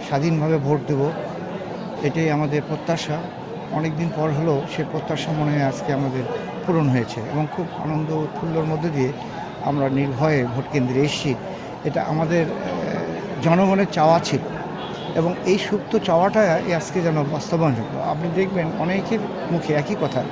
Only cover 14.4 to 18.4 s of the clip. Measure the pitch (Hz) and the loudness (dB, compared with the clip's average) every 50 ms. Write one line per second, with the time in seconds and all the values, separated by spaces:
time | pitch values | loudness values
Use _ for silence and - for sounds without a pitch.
14.4 | - - - - - - - - - - - - - - - 170 160 175 185 - | -2 -2 -6 -6 -8 -8 -8 -8 -8 -8 -8 -8 -8 -4 0 0 0 0 0 -2
15.4 | - 185 185 208 - - - 208 - - - 220 - - 170 165 180 202 - 220 | 2 2 2 2 2 0 -2 -2 -2 0 0 0 2 4 2 4 4 4 4 4
16.4 | 214 185 160 170 - - 175 165 151 - - 185 170 170 156 151 147 139 156 147 | 4 6 4 2 2 2 0 0 0 -2 -2 0 2 2 2 2 0 0 -2 -4
17.4 | - - - 170 165 156 131 113 110 - 143 135 131 156 160 147 165 170 160 175 | -2 0 2 2 4 4 2 2 -2 -4 -4 -4 -2 -2 -2 -2 -2 -2 0 0